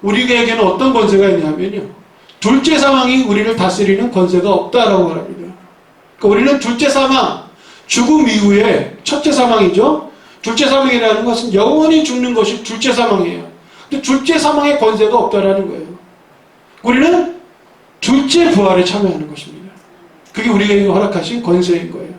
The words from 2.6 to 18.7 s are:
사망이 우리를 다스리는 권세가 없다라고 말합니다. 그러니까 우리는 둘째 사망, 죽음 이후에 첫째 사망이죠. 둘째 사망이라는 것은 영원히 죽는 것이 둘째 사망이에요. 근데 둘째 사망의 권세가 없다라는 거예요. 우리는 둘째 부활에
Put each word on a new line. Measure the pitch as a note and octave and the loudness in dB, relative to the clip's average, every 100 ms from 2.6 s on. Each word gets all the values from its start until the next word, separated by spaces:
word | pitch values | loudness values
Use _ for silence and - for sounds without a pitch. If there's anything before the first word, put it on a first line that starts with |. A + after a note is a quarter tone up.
| C#4 D4+ | 2 2
사망이 | C#4 C4 B3 C4 | 2 2 2 0
우리를 | A#3+ G3+ G#3+ A3+ | 0 0 -2 -2
다스리는 | F3+ F3+ G3 G3 A#3+ | -2 0 0 0 0
권세가 | G3 F3+ F3+ G3 | 0 0 0 0
없다라고 | F#3 - B3 A3 F#3+ F3 | 0 0 0 2 2 0
말합니다. | D#3 - - F3+ - - _ _ _ _ _ | -4 -10 -14 -16 -18 -20 _ _ _ _ _
그러니까 | G3+ | 0
우리는 | G#3+ C4 C#4 | 2 2 0
둘째 | A#3+ A#3+ C#4+ | -2 -2 0
사망, | C#4 C4 C4 - - - - - - - | 0 0 0 -2 -6 -14 -20 -20 -20 -8
죽음 | - A#3+ D#4 B3 | -2 2 4 4
이후에 | G#3 G3+ G3+ A3 E3+ - - | 2 2 4 2 0 -4 -10
첫째 | - D4 D#4 | -6 -2 0
사망이죠. | C4 B3 A3 F#3 F3 B3+ D#4 - - - - | 0 2 2 2 2 2 0 -6 -20 -20 -14
둘째 | A3 A#3 C#4 | -8 -2 0
사망이라는 | C4+ C4+ B3 A3+ G#3+ | 2 2 0 0 0
것은 | A#3 A#3 A#3+ | -2 -4 -2
영원히 | G3 A3+ D4+ D#4 D#4+ | 0 2 2 4 2
죽는 | D4+ B3 B3 | 2 -2 -2
것이 | A3+ A3 A3+ | 0 0 -2
둘째 | - A3+ B3+ | -10 -6 -2
사망이에요. | A#3 A3+ G3 E3+ F3 - - _ - - | 0 0 0 -2 -6 -14 -20 _ -20 -10
근데 | C#4 | -8
둘째 | - C4+ - D#4+ | -2 -2 0 0
사망의 | D4 D4 C#4+ C#4+ | 2 0 0 2
권세가 | A3 G#3+ G#3+ A#3+ | 0 2 2 2
없다라는 | - G#3 G3 G3 G3 | 0 0 0 0 -4
거예요. | E3 D#3+ F3+ - _ _ _ _ _ _ _ | -8 -14 -18 -20 _ _ _ _ _ _ _
우리는 | A#3 B3 D#4 F4+ - - - _ _ _ _ _ | -2 2 2 2 0 -6 -20 _ _ _ _ _
둘째 | - C4+ C#4 E4+ E4+ | 0 0 2 2 2
부활에 | G3 F#3+ | 2 2